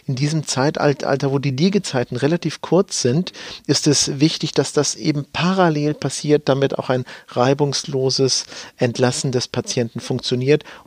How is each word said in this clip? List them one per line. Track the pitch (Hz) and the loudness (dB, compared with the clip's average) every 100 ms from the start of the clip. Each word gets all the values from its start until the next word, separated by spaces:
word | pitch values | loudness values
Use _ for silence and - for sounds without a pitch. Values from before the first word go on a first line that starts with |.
| - | -6
in | |
diesem | 131 147 160 - | -2 0 0 -2
Zeitalter, | - 139 - 147 135 - 139 143 | 0 0 2 0 0 -2 -2 0
wo | 139 | 0
die | 139 | -2
Liegezeiten | 127 180 196 - 135 120 123 | 0 2 2 0 -2 -2 -2
relativ | 135 170 160 - | 0 0 -2 -6
kurz | - 165 196 - | 0 2 2 0
sind, | 123 135 190 - - - - | 0 0 -2 -8 -16 -10 -2
ist | 143 156 | 0 2
es | 139 - 143 | 2 0 2
wichtig, | 156 - 156 | 0 0 -2
dass | - 139 | 0 0
das | - 143 | 0 0
eben | - 131 147 143 | -2 -2 -2 -4
parallel | - 170 190 175 151 147 | -2 0 4 2 2 0
passiert, | 151 139 - 147 147 - | -2 -4 -4 2 2 4
damit | 135 135 - | 2 2 0
auch | - | 0
ein | 127 123 - - | -2 -2 -12 -6
reibungsloses | - 123 139 143 135 - 139 131 127 135 - - - - - | 2 2 4 0 -2 -4 -2 0 2 2 0 -4 -14 -18 -2
Entlassen | 123 117 123 123 143 | -2 2 0 2 -2
des | 127 - | -2 -2
Patienten | - - - 117 - | -4 -2 -2 -2 -4
funktioniert | - 131 - 123 131 147 - - | -6 -4 -2 -2 0 -2 -6 -20